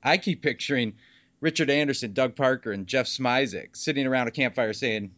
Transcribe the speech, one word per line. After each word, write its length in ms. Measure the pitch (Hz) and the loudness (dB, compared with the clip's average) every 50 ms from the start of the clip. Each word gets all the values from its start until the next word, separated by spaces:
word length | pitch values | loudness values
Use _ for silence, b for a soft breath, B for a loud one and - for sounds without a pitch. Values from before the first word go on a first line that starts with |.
| - | 2
I 160 | 131 160 185 | 2 2 2
keep 240 | - 214 165 - - | 2 0 -2 0 0
picturing 540 | 147 120 - - - - 127 120 107 104 b b b b b b b b b | -2 -2 -2 -4 -2 0 0 0 0 -2 b b b b b b b b b
Richard 300 | - 160 160 - 165 135 | -2 0 2 2 2 2
Anderson, 420 | 139 143 151 143 139 - - 113 98 | 4 2 2 0 0 -2 -4 -6 0
Doug 240 | 113 131 127 110 | 0 0 0 2
Parker, 360 | - 139 131 131 120 - 117 101 | 2 2 2 2 2 -2 -6 -4
and 140 | 98 98 | -4 -4
Jeff 200 | 90 - 131 123 | -2 0 0 0
Smizek 680 | - - - 131 123 120 131 139 123 92 87 - - _ | 0 -4 -2 0 2 2 2 2 0 -2 -8 -10 -10 _
sitting 320 | - - - 151 139 139 | -8 -4 -4 -2 -2 0
around 220 | 131 131 131 123 117 | 0 0 0 0 0
a 40 | 117 | 0
campfire 420 | - 135 123 - - 120 110 107 | 0 -2 0 2 0 0 0 0
saying 380 | - - 123 110 107 104 95 92 | -2 -2 -2 -2 -2 -4 -8 -12